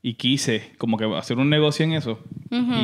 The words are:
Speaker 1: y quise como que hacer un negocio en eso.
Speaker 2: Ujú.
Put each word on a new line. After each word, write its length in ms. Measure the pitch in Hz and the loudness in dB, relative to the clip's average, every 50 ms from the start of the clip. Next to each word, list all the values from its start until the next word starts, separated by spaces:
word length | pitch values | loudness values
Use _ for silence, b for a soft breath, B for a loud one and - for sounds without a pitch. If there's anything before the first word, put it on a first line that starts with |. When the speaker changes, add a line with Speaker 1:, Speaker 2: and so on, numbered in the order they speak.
Speaker 1:
y 120 | - 123 117 | -4 -4 -4
quise 580 | - - 123 135 143 - - 113 107 - - - | 0 0 2 2 2 2 0 0 -2 -4 -8 -8
como 200 | _ - 117 113 | _ -2 -2 0
que 80 | 107 110 107 95 | 0 0 -2 -2
hacer 200 | 80 - - 120 | -2 -2 -4 0
un 120 | 120 135 147 | 2 2 4
negocio 360 | 151 151 151 151 147 - 160 | 4 4 4 2 2 2 0
en 80 | 160 160 | 0 0
eso. 260 | 156 - 117 110 - - - - - - - | -2 -2 -4 -6 -8 -10 -16 -14 -14 -10 -4
Speaker 2:
Ujú. 220 | 240 240 247 240 247 - | -2 -2 0 0 0 2